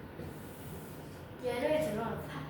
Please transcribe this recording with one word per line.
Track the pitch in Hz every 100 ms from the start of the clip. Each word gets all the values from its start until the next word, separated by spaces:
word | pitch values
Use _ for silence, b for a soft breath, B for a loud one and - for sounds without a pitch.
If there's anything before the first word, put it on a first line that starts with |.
| - - - - - - - - - - - - - -
예를 | 254 247 302 311 311
들어, | 214
팔, | 226 - - -